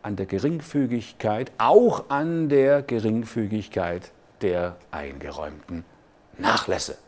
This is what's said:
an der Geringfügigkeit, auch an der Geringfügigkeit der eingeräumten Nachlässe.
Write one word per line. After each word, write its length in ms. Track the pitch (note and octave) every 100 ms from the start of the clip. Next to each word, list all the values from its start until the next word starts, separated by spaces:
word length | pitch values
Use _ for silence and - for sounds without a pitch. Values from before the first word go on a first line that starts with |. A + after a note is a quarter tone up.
an 140 | G#2+ G2
der 100 | F#2+
Geringfügigkeit, 1300 | G2 C3+ E3 - D3 B2+ A#2+ G#2+ - A2+ A2 B2+ -
auch 520 | A#2 G3 B3 - -
an 400 | C#3 D#3+ E3 D#3
der 320 | C#3+ C3+ C#3+
Geringfügigkeit 1300 | C#3 A#2 G#2+ A2+ A2+ A2+ G#2 G#2+ G2 - F2 F2 - _ _ _
der 360 | G2+ F2 F2 - -
eingeräumten 920 | D#2 C#2+ C#2+ C#2+ - D2+ D2+ - E2+ E2+ _ _ _ _ -
Nachlässe. 600 | - A2 - F#2 - -